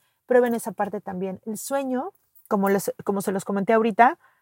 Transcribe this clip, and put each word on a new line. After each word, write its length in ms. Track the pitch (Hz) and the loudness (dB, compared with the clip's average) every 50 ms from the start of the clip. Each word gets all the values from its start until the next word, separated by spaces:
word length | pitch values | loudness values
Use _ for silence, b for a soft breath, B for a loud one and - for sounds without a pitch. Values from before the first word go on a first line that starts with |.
| _ _ _ _ _ | _ _ _ _ _
prueben 300 | - 254 247 247 240 233 | 2 4 4 4 4 0
esa 160 | 220 - 226 | -2 -4 -6
parte 280 | 180 - 202 202 208 208 | -4 -4 -4 -4 -4 -8
también. 400 | - 196 185 180 190 190 185 - - | -8 -8 -8 -6 -6 -6 -8 -8 -10
El 140 | 226 208 - | -10 -10 -8
sueño, 520 | - - 277 277 269 254 254 247 302 403 - _ _ _ _ _ _ | -6 -4 -4 -4 -2 -2 -4 -4 -4 -6 -10 _ _ _ _ _ _
como 220 | - 220 196 196 196 | -2 0 0 2 2
les, 220 | 196 196 - - - - - | 2 0 0 -4 -8 -6 -4
como 180 | - 196 - | -4 -4 -2
se 100 | - 202 | -2 -2
los 140 | 190 196 - | -4 -4 -4
comenté 280 | - 202 196 190 - 226 | -2 -2 -2 2 2 2
ahorita, 440 | 220 226 233 196 - - 277 349 b b b b b | 4 4 2 4 4 4 4 4 b b b b b